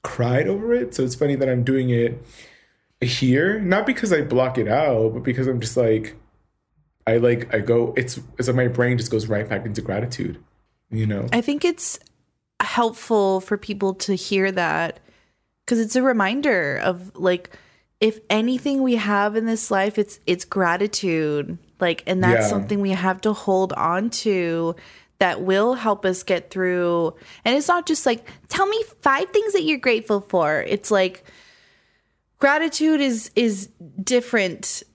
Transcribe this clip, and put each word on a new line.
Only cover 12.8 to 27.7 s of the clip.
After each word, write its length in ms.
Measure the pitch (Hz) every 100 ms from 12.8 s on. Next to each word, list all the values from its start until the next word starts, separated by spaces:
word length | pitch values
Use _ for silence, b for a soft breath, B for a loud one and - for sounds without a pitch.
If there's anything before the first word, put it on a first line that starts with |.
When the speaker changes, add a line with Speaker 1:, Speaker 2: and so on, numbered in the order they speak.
| 233 233 - 220 196 190
Speaker 2:
for 180 | 190 208
people 360 | - 202 196
to 200 | 190 -
hear 380 | 190 - 190 190
that, 480 | 185 165 156 165 - b b b b b _ -
'cause 120 | 233
it's 160 | 220 254
a 60 |
reminder 760 | 262 233 196 254 294 196 147 135
of, 320 | - 180 185 -
like, 340 | 185 180 - B B B B _
if 200 | 220 220 -
anything 520 | 214 233 254 294 277
we 100 | 262 233
have 380 | 208 202 208 214
in 100 | 226
this 220 | 220 -
life, 280 | 196 202 208
it's, 220 | 208 - -
it's 180 | 180
gratitude. 1120 | - 196 175 175 208 - 196 160 151 147 147 170 _ _
Like, 240 | 175 170 -
and 160 | 185
that's 220 | 180 - -
Speaker 1:
Yeah. 40 |
Speaker 2:
something 300 | 208 202 202
we 100 | 196
have 280 | 185 185 185
to 100 | 214
hold 400 | 202 - 190 185
on 380 | - 165 180 226
to 680 | - 220 190 170 165 165 165 B B B _
that 240 | 185 -
will 320 | 185 190 226
help 300 | 254 220 202 190
us 160 | 180
get 280 | - 180 -
through. 640 | 190 185 180 175 170 165 - B B
And 120 | 226 269
it's 100 |
not 160 | 285